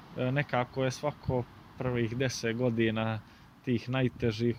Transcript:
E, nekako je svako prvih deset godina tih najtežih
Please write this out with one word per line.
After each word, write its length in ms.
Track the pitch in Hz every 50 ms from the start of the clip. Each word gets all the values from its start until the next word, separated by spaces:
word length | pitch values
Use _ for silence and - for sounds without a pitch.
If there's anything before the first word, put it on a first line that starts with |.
| - - -
E, 160 | - 127 127 131
nekako 520 | 143 143 - - 123 123 - - 135 131
je 60 | 131
svako 540 | 127 - - 147 139 - - - 135 123 120 - - - - - - -
prvih 380 | 127 127 123 120 117 107 120
deset 400 | 123 135 127 - - - 117 113
godina 640 | 117 127 127 117 113 113 110 110 110 110 110 110 107 - - - - - - - - -
tih 240 | 135 123 110 - -
najtežih 680 | 123 131 131 120 - - - 120 107 104 117 120 113